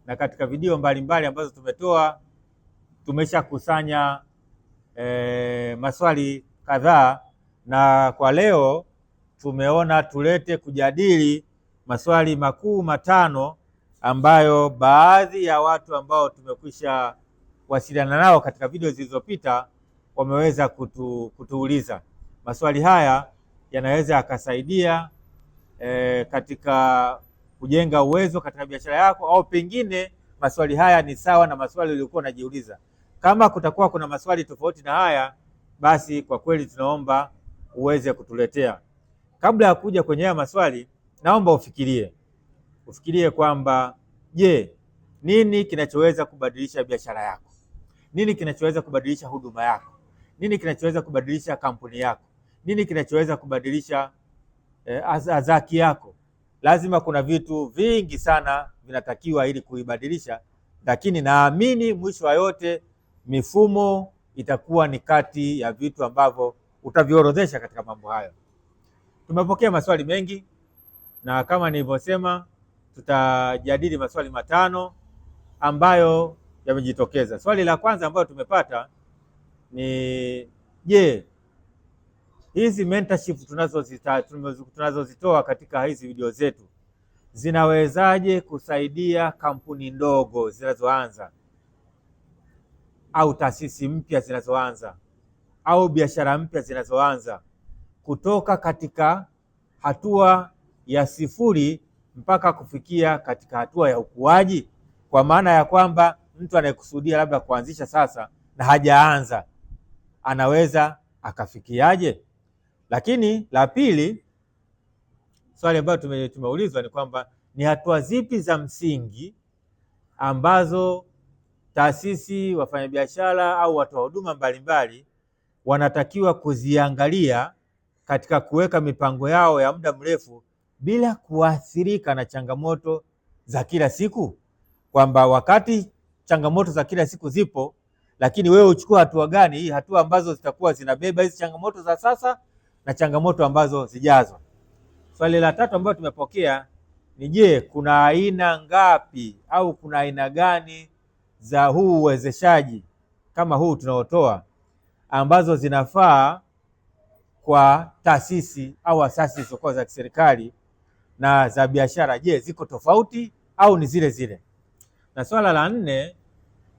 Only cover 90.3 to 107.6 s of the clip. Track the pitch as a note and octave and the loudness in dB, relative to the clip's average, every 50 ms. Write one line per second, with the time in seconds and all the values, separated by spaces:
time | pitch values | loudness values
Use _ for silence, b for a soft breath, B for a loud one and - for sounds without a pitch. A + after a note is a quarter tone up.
90.3 | A#2 A#2+ A2+ A2 G2+ - C3 C3 B2+ A2+ B2 B2+ - C3 B2+ A#2 G#2 G#2+ G2 E2+ | -4 -6 -6 -6 -6 -8 -8 -8 -6 -4 -2 -2 -2 -2 -4 -8 -12 -18 -20 -20
91.3 | _ _ _ _ _ _ _ _ _ _ _ _ _ _ _ _ _ _ _ _ | _ _ _ _ _ _ _ _ _ _ _ _ _ _ _ _ _ _ _ _
92.3 | _ _ _ _ _ _ _ _ _ _ _ _ _ _ _ _ - D#3+ D#3+ D3+ | _ _ _ _ _ _ _ _ _ _ _ _ _ _ _ _ -2 0 0 0
93.3 | C3+ - A#2 A#2+ - - D#3 C3+ - - C#3+ C3+ D#3 D#3+ D3 - D#3+ C3+ - C3 | 0 -2 -6 -6 -6 -8 -12 -16 -12 -12 -10 -10 -10 -10 -8 -4 -4 -4 -4 -4
94.3 | B2+ B2 A#2 B2 B2+ C3 B2+ B2 A#2 A2 A2+ G2+ F2+ _ _ _ _ _ _ _ | -10 -12 -6 -4 -4 -4 -4 -6 -8 -12 -18 -18 -20 _ _ _ _ _ _ _
95.3 | _ _ _ _ _ _ _ D#3 F3 F3+ F#3 F3+ D3 D#3+ D3+ C#3+ - D#3+ C#3+ C#3 | _ _ _ _ _ _ _ 0 2 2 2 2 0 0 -2 -2 -2 -4 -2 -2
96.3 | C#3 D3+ E3 D#3+ - D3+ C3 - C3 C3 A#2 - B2+ C3 C#3+ C#3+ C3+ B2 A#2 A#2+ | -2 -4 -4 -6 -8 -10 -8 -8 -10 -10 -8 -4 0 0 0 0 0 -4 -8 -14
97.3 | G#2 F2+ _ _ _ _ _ - - - - - _ _ _ - C#3+ C#3+ - F#3+ | -14 -14 _ _ _ _ _ -20 -20 -20 -20 -20 _ _ _ -10 -10 -6 -2 -2
98.3 | G#3 G3+ G3 G3+ G3 F3 - E3 E3 - E3 C#3+ - - D#3 D#3 F3 G3 F#3+ - | -2 -2 0 0 -2 -2 -2 -6 -6 -6 -10 -12 -4 0 0 0 0 -2 -6 -12
99.3 | _ _ _ _ _ _ _ _ _ _ - D3 C#3 - - G#3 G3+ G3 F#3+ F#3 | _ _ _ _ _ _ _ _ _ _ -6 -6 -6 -4 -4 -2 2 4 6 6
100.3 | F#3 F#3 F3+ F3 _ _ _ _ _ _ _ B2+ C3 C#3+ C#3 C3 - - D#3 C3 | 6 4 2 -6 _ _ _ _ _ _ _ -4 -2 0 0 -2 -4 -8 -8 -8
101.3 | - - A#3+ A3+ F#3+ D#3 C#3+ D3 D#3+ D#3 _ _ _ _ _ _ _ B2+ A#2 - | -4 0 0 2 2 2 0 0 -2 -6 _ _ _ _ _ _ _ -12 -2 -2
102.3 | F#3+ F#3 F#3 F3 E3 - B2 - - C3+ - _ F3 E3+ E3 D#3 D#3 D3 - - | 0 2 2 0 -2 -2 -10 -16 -18 -18 -14 _ -2 0 0 0 0 -2 -6 -8
103.3 | A#2+ - _ _ B2+ A#2+ A#2+ - _ F3 D#3+ C#3 B2 A#2+ G#2+ - _ A#2+ C3 D3 | -10 -10 _ _ -8 -8 -8 -6 _ 0 0 0 0 -2 -4 -8 _ -2 4 6
104.3 | E3+ F#3 G3 F#3 F#3+ D3+ - - _ _ _ _ _ _ _ _ - C3+ C3+ D3 | 6 6 6 4 0 -4 -6 -10 _ _ _ _ _ _ _ _ 2 2 4 6
105.3 | D#3+ F3+ G3 F3+ E3+ D#3+ D3+ D3+ F3+ F#3 F#3 F3+ E3 E3+ E3+ E3+ D#3+ - _ _ | 4 4 4 6 4 4 4 4 4 4 4 4 4 4 4 2 2 -2 _ _
106.3 | _ D#3 F3+ E3+ F3+ E3+ D3 C#3+ C3 - - - D3 C#3+ C#3+ E3 D#3+ D3+ D#3 C#3+ | _ -18 -14 0 0 0 0 0 -4 -6 -12 -12 -12 -8 -4 -2 0 0 0 0
107.3 | C#3+ C3 - - B2+ B2 | -2 -6 -4 -4 -6 -6